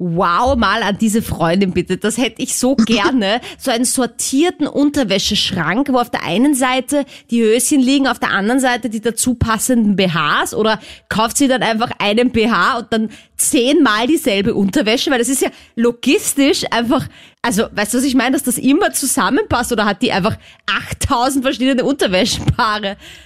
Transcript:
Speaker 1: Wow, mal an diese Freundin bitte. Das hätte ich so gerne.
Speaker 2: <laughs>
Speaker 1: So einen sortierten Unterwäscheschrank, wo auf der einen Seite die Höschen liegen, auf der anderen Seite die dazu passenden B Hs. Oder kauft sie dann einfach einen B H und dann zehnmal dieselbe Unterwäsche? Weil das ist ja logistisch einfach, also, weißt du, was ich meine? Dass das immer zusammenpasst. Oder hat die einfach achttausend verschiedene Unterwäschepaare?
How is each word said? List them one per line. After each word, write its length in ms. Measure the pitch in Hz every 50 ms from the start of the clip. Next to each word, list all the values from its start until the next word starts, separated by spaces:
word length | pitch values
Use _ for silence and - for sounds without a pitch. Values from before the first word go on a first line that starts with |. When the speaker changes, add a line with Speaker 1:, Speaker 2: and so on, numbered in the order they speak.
Speaker 1:
Wow, 540 | 180 175 165 175 196 175 175 190 247 262 277
mal 260 | 240 214 190 202 233
an 160 | 208 196 202
diese 240 | - 220 220 196 233
Freundin 520 | - - - - 165 165 175 196 202 185 170
bitte. 240 | 180 170 - 185
Das 200 | 180 - 208 220
hätte 240 | 233 262 220 226 -
ich 140 | 247 - -
so 200 | - 247 254 277
gerne. 640 | 254 226 226 226 208 196 339 269 254 202 190 220 247 - -
Speaker 2:
<laughs> 80 | -
Speaker 1:
So 120 | - - 269
einen 140 | 226 233 254
sortierten 840 | - - 277 240 233 - - - - 262 269 330 359 359 - 294
Unterwäscheschrank, 1200 | - - 269 285 294 294 294 254 180 190 190 - - 208 - - - 185 180 156 156 180 247 285 285
wo 60 | 254
auf 120 | 240 233 240
der 140 | - - -
einen 320 | 135 170 208 262 302 294
Seite 480 | 247 262 254 254 262 254 - 285 285 269 - - - - -
die 140 | 233 233 226
Höschen 380 | 214 220 247 - - 302 269
liegen, 260 | 254 254 277 285 269
auf 100 | 247 240
der 140 | - - -
anderen 300 | - 196 190 214 254 277
Seite 280 | 254 254 240 240 240 240
die 120 | 214 226
dazu 320 | 220 233 220 - - 254 240
passenden 600 | - - 226 220 202 - - 254 233 220 208 196
B 100 | 180 190
Hs. 460 | 180 151 170 151 147 190 254 349 - -
Oder 260 | - 214 220 220 208 - - - - _ -
kauft 280 | - 208 220 233 -
sie 120 | - 285 247
dann 120 | 262 226 170
einfach 280 | 220 226 214 233 - - -
einen 320 | 185 208 208 233 247 254
B 180 | - 226 214 233
H 280 | 214 175 180 233 262
und 100 | 233 226 -
dann 180 | 233 220 220 214 - - - _ _
zehnmal 720 | - - - - 277 233 262 311 359 285 226 208 214 240
dieselbe 460 | 254 311 302 - 247 202 196 202 240 -
Unterwäsche? 580 | - 196 190 - 320 220 214 226 - - 330
Weil 80 | 269 233
das 80 | 233
ist 140 | 254 269 -
ja 80 | 302 - - - - - _
logistisch 880 | 233 233 240 240 - - 247 302 427 - - - 277 269 285 - - - -
einfach, 340 | - 233 233 226 - 254 - - - - - - _ _
also, 240 | - 233 202 202 214 -
weißt 220 | - 202 208 208 -
du, 40 |
was 80 | 254 254
ich 100 | 285 240
meine? 160 | 262 226 254
Dass 120 | 262 320 -
das 140 | 247 233
immer 360 | 269 - 262 277 359 427 330 -
zusammenpasst. 800 | - 294 254 - 269 190 190 247 415 427 - 294 240 247 - 240
Oder 100 | 214 208
hat 160 | 214 196 -
die 120 | 247 - -
einfach 240 | 196 175 220 - - - - - _ _
achttausend 800 | - 196 - - - - - - - 285 233 240 277 269 277 240
verschiedene 400 | 269 262 196 254 262 277 240 202
Unterwäschepaare? 1120 | 220 285 - - 220 180 277 254 - - - - - - - 240 214 214 208 214 196 202 - - - - - -